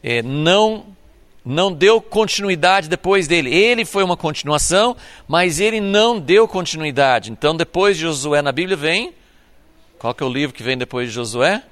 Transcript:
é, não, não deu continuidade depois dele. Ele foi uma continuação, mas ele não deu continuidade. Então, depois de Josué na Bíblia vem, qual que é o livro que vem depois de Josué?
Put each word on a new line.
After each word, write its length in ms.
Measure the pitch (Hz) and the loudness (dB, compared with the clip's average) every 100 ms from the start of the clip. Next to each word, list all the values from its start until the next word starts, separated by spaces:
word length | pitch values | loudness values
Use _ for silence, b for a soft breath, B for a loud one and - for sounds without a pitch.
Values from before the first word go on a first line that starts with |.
é, 200 | - 120 | -4 -4
não, 640 | 117 143 160 190 220 220 - - - - _ - | -4 -2 2 2 2 -2 -12 -20 -20 -20 _ -18
não 280 | - 143 190 | -6 -2 -2
deu 300 | 160 190 226 | 2 4 4
continuidade 840 | - 208 214 - 202 175 180 190 156 | 2 -2 0 -2 -2 0 2 2 0
depois 400 | 175 175 196 156 | -4 0 0 2
dele. 260 | 170 131 | 0 0
Ele 320 | 156 220 240 220 | 2 2 2 -2
foi 180 | 196 | -2
uma 140 | 190 175 | 0 0
continuação, 800 | 170 151 143 151 - 180 233 240 B B B | -4 -6 -2 -2 0 2 2 -2 B B B
mas 320 | 160 180 151 | 0 0 0
ele 220 | 208 220 | 0 0
não 380 | 202 202 226 233 | 0 2 2 0
deu 280 | 143 190 226 | 2 4 4
continuidade. 840 | 196 170 156 156 131 139 120 104 | 0 -6 -6 -6 2 2 2 -2
Então, 240 | 110 143 160 | -4 -2 0
depois 420 | 165 170 202 180 | -2 0 2 2
de 60 | |
Josué 380 | 165 147 143 147 | -2 -4 0 0
na 100 | 143 | 0
Bíblia 260 | 131 180 180 | -2 -4 -2
vem, 360 | 147 175 254 - b b b b _ _ _ _ | -2 -2 -4 -12 b b b b _ _ _ _
qual 140 | 117 | -8
que 100 | 123 | -4
é 20 | 135 | -4
o 60 | |
livro 240 | 127 143 - | -4 -6 -6
que 80 | |
vem 140 | 113 131 | -6 -6
depois 320 | 123 123 123 | -6 -6 -6
de 60 | 113 | -6
Josué? 480 | 117 120 143 208 - | -8 0 0 0 -8